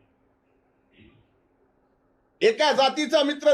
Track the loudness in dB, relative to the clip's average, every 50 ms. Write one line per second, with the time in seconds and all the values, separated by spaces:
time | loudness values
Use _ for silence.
0 | _ _ _ _ _ _ _ _ _ _ _ _ _ _ _ _ _ _ _ _
1 | -20 _ _ _ _ _ _ _ _ _ _ _ _ _ _ _ _ _ _ _
2 | _ _ _ _ _ _ _ -2 0 0 2 2 0 0 2 2 0 0 0 -4
3 | -4 -2 0 0 0 -2 -4 -2 0 0